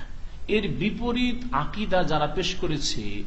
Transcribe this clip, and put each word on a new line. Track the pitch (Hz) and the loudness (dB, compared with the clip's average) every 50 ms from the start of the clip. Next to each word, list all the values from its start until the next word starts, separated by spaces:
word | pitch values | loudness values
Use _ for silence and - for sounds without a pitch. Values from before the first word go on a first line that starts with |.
| - - - - - - - - - - | -6 -6 -6 -8 -8 -8 -6 -6 -2 0
এর | 202 220 185 160 | 2 2 2 0
বিপরীত | 131 131 180 220 - - 240 240 240 247 247 247 233 247 - - - | 0 0 0 0 0 0 -2 -2 0 2 0 0 0 -2 -2 -2 0
আকীদা | 139 151 - - 208 214 - 190 180 | 0 0 0 -2 -2 0 2 4 4
যারা | 165 143 156 151 151 | 4 4 4 2 2
পেশ | 143 - 185 180 185 190 - | 0 0 0 0 0 0 0
করেছে, | 180 160 156 135 - - - 117 104 104 104 104 - | 0 0 0 0 0 0 0 0 0 0 -2 0 0